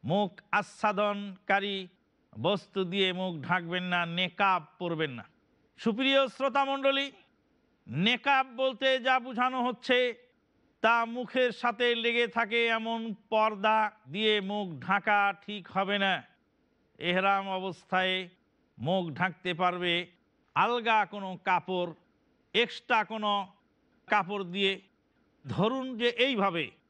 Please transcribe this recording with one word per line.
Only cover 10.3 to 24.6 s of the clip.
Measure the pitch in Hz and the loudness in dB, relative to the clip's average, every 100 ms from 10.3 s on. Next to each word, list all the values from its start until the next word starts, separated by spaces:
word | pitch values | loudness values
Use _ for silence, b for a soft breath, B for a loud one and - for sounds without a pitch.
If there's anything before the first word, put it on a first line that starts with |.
| _ _ _ _ _ | _ _ _ _ _
তা | 220 233 233 | 2 4 0
মুখের | 240 247 262 247 | -6 -4 0 0
সাথে | - 240 226 240 233 | 0 -4 0 0 2
লেগে | 233 233 233 | 0 2 0
থাকে | - 226 233 233 | 0 0 0 2
এমন | 226 220 226 226 202 _ | 0 -2 -4 -6 -10 _
পর্দা | 220 220 208 214 220 214 - 131 | 2 2 2 2 2 0 -4 -12
দিয়ে | 170 220 214 | -2 2 2
মুখ | 190 208 190 147 | 0 -4 -6 -8
ঢাকা | 120 196 220 208 202 190 - | 0 0 4 2 2 -2 -10
ঠিক | 208 170 | -14 -6
হবে | 185 196 202 | -4 0 0
না। | 196 170 - _ _ _ _ _ _ _ | 2 0 -6 _ _ _ _ _ _ _
এহরাম | 170 180 190 196 196 | -2 0 2 0 0
অবস্থায় | 190 190 170 _ 185 185 185 180 _ _ _ _ - | -4 -6 -10 _ 0 0 -2 -6 _ _ _ _ -8
মুখ | 127 190 175 | -2 0 -2
ঢাকতে | 139 185 - 180 | -2 -4 -2 -6
পারবে | 165 180 175 180 170 170 _ _ _ _ - | 0 0 0 -2 -2 -4 _ _ _ _ 0
আলগা | 202 240 226 220 196 | 2 2 2 2 0
কোনো | 208 196 180 | -4 -10 -6
কাপড়, | - 180 175 185 175 151 _ _ _ _ _ | 0 0 0 -4 -4 -6 _ _ _ _ _
এক্সট্রা | 202 233 - _ 233 | 0 0 -4 _ 0
কোনো | 208 220 208 202 190 _ _ _ _ _ - | 0 -4 -2 -2 -4 _ _ _ _ _ -2
কাপড় | 208 175 208 | 0 0 -4
দিয়ে। | 185 185 | -6 0